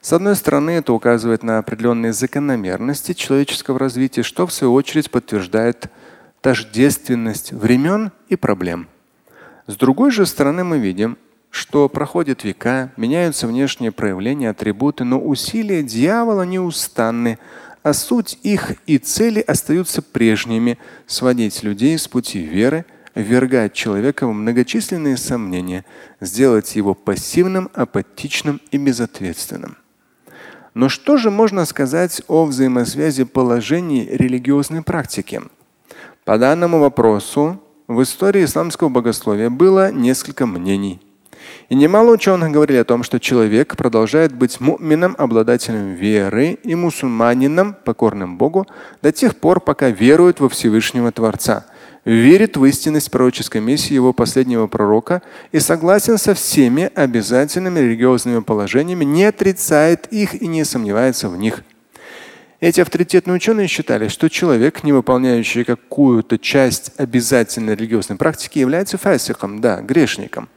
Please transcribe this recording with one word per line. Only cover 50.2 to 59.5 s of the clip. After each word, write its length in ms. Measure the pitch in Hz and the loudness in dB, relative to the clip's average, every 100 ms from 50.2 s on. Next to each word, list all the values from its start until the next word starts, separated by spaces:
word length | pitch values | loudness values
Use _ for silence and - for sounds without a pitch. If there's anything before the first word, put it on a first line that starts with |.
| 180 170 | 6 4
во 80 | 139 | 0
Всевышнего 600 | - 117 107 110 127 120 | 2 2 2 0 -2 -2
Творца, 540 | 113 113 104 - 107 - - - - | 0 -2 -2 -2 -4 -4 -20 -20 -12
верит 520 | - 113 120 180 220 - | 0 4 8 8 6 4
в 80 | |
истинность 460 | 135 135 - 151 - | 2 2 0 -2 -2
пророческой 500 | 143 127 - - 113 | 2 2 2 -6 -4
миссии 320 | 107 147 - | -2 -2 0
его 220 | 143 127 | 2 2
последнего 520 | 123 117 - 127 120 107 | 2 0 0 0 0 -2
пророка 540 | - 104 107 - 180 - - - | 0 2 2 2 -4 -4 -20 -4
и 80 | 160 | -2
согласен 560 | 135 170 165 202 196 220 | 0 0 4 2 4 0
со 160 | - | 2
всеми 580 | 196 - 151 127 131 185 | 0 0 4 4 4 0
обязательными 840 | - 139 117 101 123 147 185 185 175 | 0 0 0 0 0 0 -2 -2 0
религиозными 600 | 127 113 123 127 123 117 | 2 4 4 2 2 -2
положениями, 640 | 107 107 101 117 160 180 | 0 -2 0 0 0 0
не 200 | 147 151 | 0 4
отрицает 840 | 202 214 196 | 2 2 0